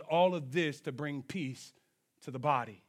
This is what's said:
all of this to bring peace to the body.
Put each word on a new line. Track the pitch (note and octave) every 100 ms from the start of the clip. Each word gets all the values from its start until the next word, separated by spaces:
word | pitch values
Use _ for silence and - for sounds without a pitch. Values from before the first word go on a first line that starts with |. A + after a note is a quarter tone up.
| D3+
all | E3 F3+
of | F3 C3+
this | D#3+ D#3 C#3
to | D#3
bring | B2+ D3 C#3+
peace | B2+ F#3+ C3+ B2+ - _ _ _ _ _
to | -
the | B2+
body. | D3 C3+ A2+ G2